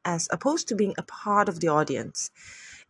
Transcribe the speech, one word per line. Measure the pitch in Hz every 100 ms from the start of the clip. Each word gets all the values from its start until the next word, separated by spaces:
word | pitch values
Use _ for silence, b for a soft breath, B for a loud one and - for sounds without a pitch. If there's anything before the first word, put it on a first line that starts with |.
as | 175 170 -
opposed | 170 269 330 -
to |
being | 208 196 -
a |
part | - - 208 202 202
of | 170
the | 170
audience. | 151 147 120 120 - - B B B B B B